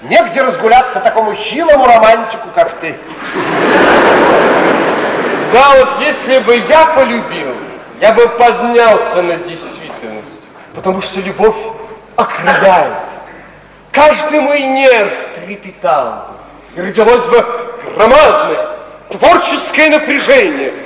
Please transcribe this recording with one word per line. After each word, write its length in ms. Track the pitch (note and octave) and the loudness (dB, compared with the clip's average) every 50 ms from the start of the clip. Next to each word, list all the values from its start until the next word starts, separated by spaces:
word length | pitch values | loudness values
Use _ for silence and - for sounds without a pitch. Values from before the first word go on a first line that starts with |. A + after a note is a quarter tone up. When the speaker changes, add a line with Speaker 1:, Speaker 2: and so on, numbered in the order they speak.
| - | -6
Speaker 1:
Негде 380 | B2 G3+ D#4+ E4+ - - C4+ | 2 2 2 2 2 -2 -2
разгуляться 580 | C4 B3 B3 - A3 A3 A#3 B3+ - B3 - B3+ | -2 -2 -2 -2 0 4 4 4 4 2 -4 -2
такому 340 | B3 A3+ - A3 A3 G#3 G#3 | -2 0 0 0 -2 -2 -4
хилому 520 | - - - - C#4 E4+ D#4+ D4 C#4 B3+ | -6 -8 -8 -6 -4 2 2 4 4 6
романтику, 640 | - - A3+ A3 A3 A3+ A3+ A#3 - - - - - - | 6 6 6 6 4 4 2 0 -8 -10 -12 -12 -8 -2
как 260 | F3 E3+ - - - | 0 0 0 -2 -10
ты. 140 | - D#3+ C#3 - - - - - - - - - - - - - - - - - - - - - - - - - - - - - - - - - - - - - - - - - - - - - - - - - - - - | -10 -10 -10 -12 -14 -16 -16 -14 -14 -10 -8 -6 -6 -4 -4 -2 -2 0 2 2 2 2 2 2 2 2 2 2 2 2 2 2 2 2 0 0 0 0 0 -2 -2 -4 -4 -4 -4 -6 -6 -6 -4 -4 -4 -6 -4 0 2
Speaker 2:
Да, 220 | A#3 C4+ C#4 C#4 | 4 6 6 6
вот 240 | C4+ B3+ B3+ - - | 6 4 4 0 -4
если 400 | B3 D4+ C4+ - - - C4 C4 | -4 -4 -4 -6 -4 0 0 0
бы 160 | G#3+ G#3+ A#3+ A#3+ G#3 - | 2 2 0 0 2 2
я 200 | D4+ D#4 D#4+ D#4+ | 4 4 4 4
полюбил, 680 | - C4+ C4 A#3 A#3+ A3+ - - F3 E3+ D3 C3+ B2 - G2 G2 - - - - - - | 4 0 0 0 -2 -6 -6 -8 -10 -10 -10 -10 -10 -12 -12 -16 -18 -18 -20 -20 -10 0
я 100 | - G#3 | 2 2
бы 160 | - A#3 A#3 A#3 | 6 6 4 2
поднялся 920 | - - A#3+ A#3+ G#3+ - A#3+ A#3+ A#3+ A#3 A#3 A3+ G#3 F3 - - - F3+ | 4 2 2 2 2 0 -2 0 2 4 4 4 4 2 2 -2 -2 -2
над 240 | F3+ E3+ E3+ E3 F3 | -2 -2 -4 -6 -8
действительностью, 960 | E3+ E3 D#3+ D#3+ - - - D#3+ D3+ - - B2 A2 G#2+ G#2+ G#2 - - - - - - - - - - | -12 -14 -14 -14 -16 -16 -16 -16 -16 -16 -14 -14 -14 -14 -14 -16 -18 -20 -20 -20 -20 -20 -20 -20 -18 -18
потому 280 | - - F#3+ F#3 G3 - | -6 -4 -4 -4 -4 -6
что 160 | - F#3+ F#3+ | -8 -8 -8
любовь 360 | F#3 F#3+ F#3+ - G#3+ A3 - G3+ A3 A3 - - - - - - - - - | -8 -8 -4 2 2 2 2 0 -8 -12 -12 -14 -16 -18 -18 -20 -20 -10 -6
окрыляет. 760 | - A3 - - - E3 E3+ E3 - - G3 F#3 E3+ D3 - G#2+ - - - - - - - - - - - - - - _ _ _ _ _ | -6 -4 -4 -6 -6 -2 -2 0 2 4 4 4 4 2 -2 -4 -10 -12 -12 -14 -18 -18 -20 -20 -20 -20 -20 -20 -20 -20 _ _ _ _ _
Каждый 480 | - B3+ D4 D4+ D4+ D4+ D4+ D4+ D4 D4+ | 0 2 4 4 2 2 -2 -2 0 0
мой 240 | C4+ C#4+ D4 D4 C4+ | 0 0 0 -2 -2
нерв 500 | C4 C4 C4+ C#4 C4 B3 A3+ G3+ - - - - - - | -2 -2 2 4 4 4 4 2 -2 -4 -10 -12 -14 -14
трепетал 920 | - E3+ F3+ G3+ G3 - F#3+ - - - F3 D3+ D3 B2+ A#2 A2 - - - - - - - - - - - - | -16 -14 -16 -16 -16 -16 -20 -20 -6 -2 0 0 0 -2 -4 -8 -12 -14 -18 -18 -20 -20 -20 -20 -20 -20 -18 -14
бы, 60 | - | -10
и 0 | |
родилось 440 | F3+ G3 F#3+ A3 G#3+ A3 B3 A#3+ - | -10 -6 0 2 4 4 4 2 2
бы 200 | - A#3+ A#3 - - - - - - - - - - - | 2 2 2 2 0 -6 -10 -10 -10 -12 -14 -14 -12 -2
громадное 720 | - G#3 A3 C4 D4 D#4 B3 - - - E3+ D#3 - - - - - - - - - - - | 0 2 4 6 6 6 4 4 2 0 -2 -4 -4 -6 -8 -10 -14 -16 -20 -20 -20 -18 -16
творческое 800 | G3 F#3+ - D4 F4 E4 - - D4+ C#4 - - - - D4+ D#4 | -8 0 2 2 2 2 0 -2 -6 -6 -8 -6 -2 0 2 2
напряжение. 840 | D4 D4+ D4+ A#3 C#4 C#4 - - C#4 C4 G#3+ F3 D3 C3+ C#3 C3 - - - | 2 0 0 -2 -4 -4 0 2 2 2 2 0 -4 -4 -6 -8 -8 -10 -16